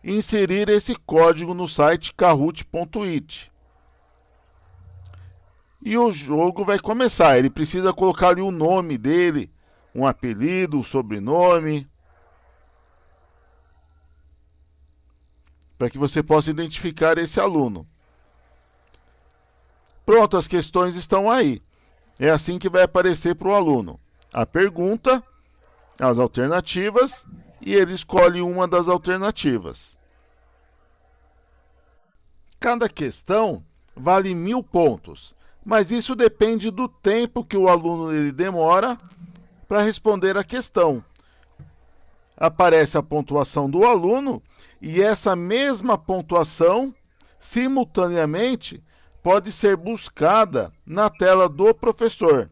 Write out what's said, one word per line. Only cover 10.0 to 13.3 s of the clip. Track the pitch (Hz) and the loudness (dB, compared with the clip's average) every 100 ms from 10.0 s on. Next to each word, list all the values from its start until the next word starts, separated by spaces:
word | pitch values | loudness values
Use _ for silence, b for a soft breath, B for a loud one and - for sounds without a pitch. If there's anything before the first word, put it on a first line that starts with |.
| 135 | -2
apelido, | - 123 107 147 185 180 147 | -2 -8 -4 -2 -2 -2 -4
um | |
sobrenome, | 117 135 110 104 104 165 180 170 156 151 139 _ _ _ _ _ _ _ _ _ _ _ _ _ _ | -4 -6 -6 -8 -2 2 4 2 0 -6 -8 _ _ _ _ _ _ _ _ _ _ _ _ _ _